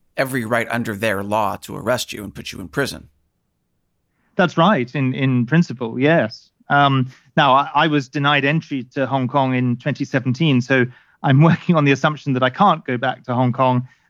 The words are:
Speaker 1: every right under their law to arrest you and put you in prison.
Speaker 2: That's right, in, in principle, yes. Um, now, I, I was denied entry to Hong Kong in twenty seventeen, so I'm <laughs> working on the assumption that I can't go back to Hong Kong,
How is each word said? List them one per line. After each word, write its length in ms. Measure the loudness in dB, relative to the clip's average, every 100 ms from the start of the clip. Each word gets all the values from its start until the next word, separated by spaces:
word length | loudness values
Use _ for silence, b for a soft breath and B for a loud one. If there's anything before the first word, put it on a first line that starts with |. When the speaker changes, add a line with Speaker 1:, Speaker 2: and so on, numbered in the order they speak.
| _ -6
Speaker 1:
every 260 | -4 -4
right 240 | -2 -2 -2
under 240 | -4 -6
their 300 | -4 -2 -2
law 320 | -2 -2 -2 -6
to 200 | -12 -8
arrest 360 | -4 -4 -6
you 100 | -12
and 140 | -14 -14
put 160 | -14
you 80 | -14
in 80 | -10
prison. 400 | -6 -6 -8 -18 _ _ _ _ _ _ _ _ _ _ _ _ -2
Speaker 2:
That's 220 | 0 2
right, 360 | 2 2 -2
in, 200 | -4 -2
in 320 | 0 0 0 2
principle, 520 | 2 2 -2 -8 0
yes. 520 | 2 2 0 -6 _ _ -2
Um, 420 | 2 4 2 -2 B B 2
now, 160 | 4
I, 160 | 4 2
I 140 | 0 0
was 220 | 0 -2
denied 340 | -2 0 0
entry 400 | 0 -2 -4 -8 -8 -6
to 120 | -2
Hong 220 | -2 -2
Kong 240 | 0 0
in 240 | 0 -2 -2
twenty 260 | -4 -6
seventeen, 560 | -4 -2 -2 0 2 2
so 260 | 2 0 0 b b b
I'm 180 | 2 4
<laughs> 80 | 4
working 260 | 4 0 2
on 100 | 2
the 80 |
assumption 400 | 2 0 -4 -4
that 100 | 0
I 60 | 0
can't 340 | 2 2 2
go 140 | -2 -4
back 260 | -4 -6
to 100 | -4
Hong 200 | -2 0
Kong, 340 | 2 0 0 -4 B